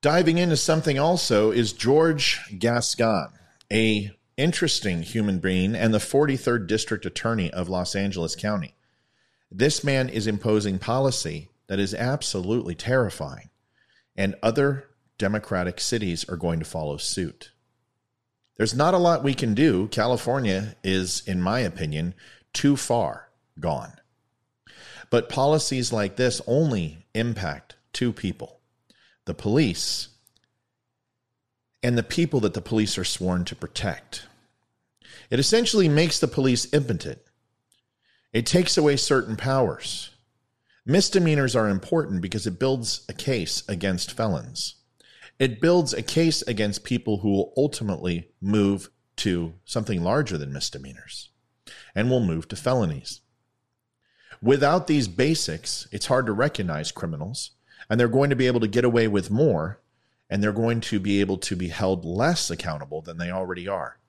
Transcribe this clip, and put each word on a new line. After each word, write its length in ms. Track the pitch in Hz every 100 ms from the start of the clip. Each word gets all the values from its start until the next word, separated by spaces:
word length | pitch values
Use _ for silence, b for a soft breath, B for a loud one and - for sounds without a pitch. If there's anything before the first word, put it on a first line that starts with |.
Diving 360 | 147 165 165 165
into 200 | 175 151
something 420 | - 160 156 135
also 520 | 151 175 - 107 107
is 220 | 107 110
George 680 | - 113 143 165 151 135 - - 101
Gascon, 760 | 117 120 117 - 113 104 69 b b b _
a 400 | 104 110 107 101 - _ -
interesting 640 | 151 170 165 - 107 85
human 380 | 80 120 104 92
being 340 | 92 92 95
and 200 | 110 113
the 60 | 107
forty-third 680 | - 135 147 131 - 120 87
District 380 | 107 - 107 90
Attorney 440 | - 113 113 87
of 180 | - 87
Los 260 | 92 90 98
Angeles 400 | 98 95 82 -
County. 400 | 107 104 82 _ _ _ _ _ _ _ _
This 320 | 92 135 -
man 260 | 143 135 127
is 180 | 113 107
imposing 500 | 104 113 107 104 92
policy 720 | - 123 139 123 82 78 76 _ _
that 120 | 98
is 160 | 101 101
absolutely 800 | 120 143 - 101 90 120 95 85
terrifying, 760 | - 131 113 - 73 69 - _ _ _ _ _ _ -
and 200 | 98 -
other 420 | 113 117 139 139 - _ _ _
Democratic 600 | 98 107 - 95 90 87
cities 480 | - 120 101 85 -
are 80 | 90
going 220 | 85 82
to 60 | 78
follow 320 | 82 76 71
suit. 540 | - - 85 - - _ _ _ _ _ _ _ _ _ _ _
There's 180 | 110 120
not 180 | 151
a 60 | 185
lot 240 | 175 160
we 100 | 139
can 220 | 131 120 104
do. 320 | 156 95 104
California 880 | - 113 120 - 131 120 95 107 -
is, 400 | 95 95 92 - -
in 160 | 92
my 200 | 92 120
opinion, 520 | 107 - 80 76 85 - B B B
too 240 | - 143 143
far 520 | - 120 87 - - _ _ -
gone. 340 | 82 73 - - _ _ _ _ _ _ _ B B B B
But 200 | - -
policies 640 | - 135 156 - 131 120
like 240 | 117 101 -
this 260 | 127 - -
only 600 | 123 160 113 82 78 _
impact 600 | 110 117 104 92 71 - - _
two 220 | - 123
people, 460 | 110 95 82 - - _ _ _ b b b -
the 80 |
police 760 | 82 - 120 143 85 - - - _ _ _ _ _ _ _ _ _ _ _ _ _ _ _ _ _
and 160 | 123 120
the 60 |
people 360 | 110 - 170 139
that 120 | 107
the 80 | -
police 360 | - 110 107 -
are 60 |
sworn 420 | 90 - 90 90 87
to 100 | -
protect. 720 | 80 - 98 71 _ - - _ _ _ _ _ _ _ B B B
It 100 | 120
essentially 500 | 139 220 240 220 175
makes 300 | 147 170 -
the 80 | 143
police 440 | - 135 120 -
impotent. 460 | 147 131 95 - 64 _ _ _ _ _ _ _ _ _ _ _
It 120 | 110 117
takes 320 | 175 175 -
away 200 | 151 139
certain 380 | - 135 110 107
powers. 760 | 135 135 120 113 - - - _ _ _ _ _ _ _ -
Misdemeanors 720 | 160 190 196 170 151 131 117
are 140 | 107
important 520 | 98 - 165 151 95
because 260 | 90 107 -
it 120 | 175
builds 460 | 131 131 113 - -
a 40 |
case 500 | - - 123 82 - -
against 440 | 95 98 90 -
felons. 640 | - 113 80 60 - - - _ _ B B B B
It 220 | 135 110
builds 340 | 160 175 147
a 80 | -
case 400 | 120 - 165 156
against 420 | - 107 107 101 -
people 320 | 120 117 104
who 120 | 104
will 240 | 98 95 -
ultimately 720 | 143 - 107 92 90 85 85 _
move 500 | 95 107 101 98 - _ _ -
to 360 | 110 87 82 82 -
something 380 | 120 107 98
larger 340 | 85 127 131 90
than 160 | 71
misdemeanors 760 | 69 - 71 67 65 - - - _ _ _ - B B
and 160 | - 117
will 120 | 127
move 260 | 104 80 80
to 60 | -
felonies. 680 | - 127 98 71 - - _ _ _ _ _ _ _ _ B B B B
Without 460 | 107 139 139 175 -
these 200 | 151 110
basics, 800 | 85 131 160 - 80 - - -
it's 140 | 101 -
hard 200 | 127 120
to 40 |
recognize 600 | 104 143 - 92 76 78
criminals, 600 | - 87 78 82 127 - _ B B B
and 100 | 113
they're 80 | 120
going 220 | 123 143
to 60 | 131
be 120 | 127
able 140 | 120
to 60 | 110
get 180 | 113 120
away 220 | 117 113
with 220 | 101 90
more, 520 | 104 151 87 82 104 _ _ _ _ _
and 120 | 101
they're 120 | 107
going 280 | 104 117 117
to 180 | - 107
be 200 | 95 101
able 180 | 98 95
to 180 | - 90
be 120 | 90
held 380 | 82 98 95 82
less 440 | 90 135 175 -
accountable 520 | 85 90 76 73 78
than 160 | 80 82
they 120 | 85
already 380 | 92 90 90 90
are. 300 | 95 65 -